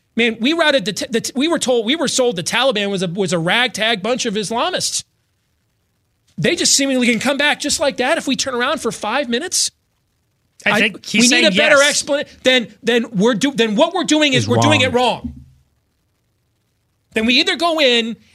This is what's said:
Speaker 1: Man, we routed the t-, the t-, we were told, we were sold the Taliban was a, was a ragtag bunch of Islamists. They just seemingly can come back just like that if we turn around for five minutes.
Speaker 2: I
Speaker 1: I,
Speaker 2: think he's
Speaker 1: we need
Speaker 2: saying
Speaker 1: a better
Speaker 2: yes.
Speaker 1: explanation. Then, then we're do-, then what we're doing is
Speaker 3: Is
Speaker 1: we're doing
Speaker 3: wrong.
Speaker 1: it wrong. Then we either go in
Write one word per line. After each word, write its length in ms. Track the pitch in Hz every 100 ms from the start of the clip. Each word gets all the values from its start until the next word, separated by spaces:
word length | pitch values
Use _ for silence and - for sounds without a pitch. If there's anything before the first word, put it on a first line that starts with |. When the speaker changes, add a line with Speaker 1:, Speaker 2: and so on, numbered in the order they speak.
| _
Speaker 1:
Man, 220 | - 233 226
we 140 | 233
routed 320 | 330 302 277
the 80 | 190
t-, 140 | 190 294
the 100 | 220
t-, 120 | -
we 140 | 247 311
were 100 | 320
told, 260 | - 247
we 120 | 214 330
were 100 | 262
sold 300 | - 247 180
the 80 |
Taliban 440 | 165 220 269 208 202
was 140 | 196
a, 60 | 180
was 240 | 180 190
a 60 | 180
ragtag 600 | 165 214 247 - 214 233
bunch 240 | 208 254
of 100 | 240
Islamists. 680 | 202 190 226 330 269 - - - _ _ _ _ _ _ _ _ _ _ _ _ -
They 160 | 175
just 220 | 339 320 -
seemingly 320 | 277 254 240
can 100 | 226
come 180 | 254 277
back 220 | 294 262
just 220 | 294 -
like 160 | - 190
that 200 | 247 320
if 120 | 285
we 80 | 233
turn 180 | 269
around 260 | 247 254 311
for 120 | 233
five 360 | - 214 254 262
minutes. 440 | 233 359 - - _ _ _ _ _ _ _ _ _ 208
Speaker 2:
I 40 |
Speaker 1:
I, 80 | 208
Speaker 2:
think 240 | 220 180
he's 180 | - 208
Speaker 1:
we 0 |
need 60 | 240
Speaker 2:
saying 180 | 247 220
Speaker 1:
a 40 | 190
better 200 | 269 285
Speaker 2:
yes. 140 | 285
Speaker 1:
explanation. 480 | - - 285 - -
Then, 320 | 254 254 214 -
then 280 | - 240 226
we're 240 | 214 220
do-, 180 | 220 285
then 240 | 269 226 208
what 160 | 330
we're 100 | 359
doing 280 | - 302 294
is 120 | 254
Speaker 3:
Is 40 | 208
Speaker 1:
we're 100 | 233
doing 220 | 233 302
Speaker 3:
wrong. 80 | 254
Speaker 1:
it 40 |
wrong. 400 | 247 247 170 - - - _ _ _ _ _ _ _ _ _ _ _ _ _ _ _ _
Then 120 | 220 226
we 80 |
either 220 | 247 339 330
go 240 | 339 320
in 360 | 269 233 226 220 _